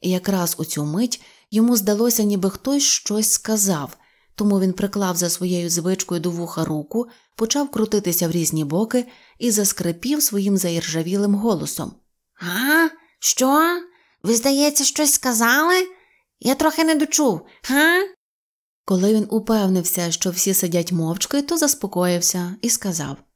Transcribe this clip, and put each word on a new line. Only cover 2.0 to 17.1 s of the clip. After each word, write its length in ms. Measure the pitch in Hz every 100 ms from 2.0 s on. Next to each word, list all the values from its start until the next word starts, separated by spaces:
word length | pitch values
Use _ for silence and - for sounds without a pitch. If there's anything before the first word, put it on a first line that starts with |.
| 233 233
ніби 260 | 208 202 190
хтось 340 | 185 - 285
щось 480 | 269 - - 208 214
сказав, 680 | - - 220 202 165 160 - _ _ _ -
тому 240 | 208 202
він 140 | 190
приклав 420 | 180 202 202 196 175
за 140 | 175
своєю 400 | 165 185 180 175
звичкою 520 | 170 170 190 - 175
до 100 | 165
вуха 340 | 170 170 - 160
руку, 420 | 156 147 226 240 - _ -
почав 360 | 220 277 277
крутитися 560 | 214 214 214 196 170 170
в 40 |
різні 340 | 170 160 160 147
боки 420 | 160 220 247 247 - _ _
і 120 | 240
заскрипів 720 | 214 196 - 170 170 240 302
своїм 340 | 294 202 196 196
заіржавілим 760 | 180 170 165 160 165 196 202 202
голосом. 580 | 226 185 - - 165 - _ _ _
«Га? 560 | _ 175 180 262 311 330 311 _ _
Що? 640 | - - 262 285 330 349 349 _ _ _
Ви, 120 | - 226
здається, 480 | 247 277 294 294
щось 300 | 277 - 302
сказали? 760 | - 254 233 226 254 320 370 370 - _ _ _ _
Я 160 | 226 269
трохи 280 | 311 311
не 120 | 320 311
дочув, 460 | 294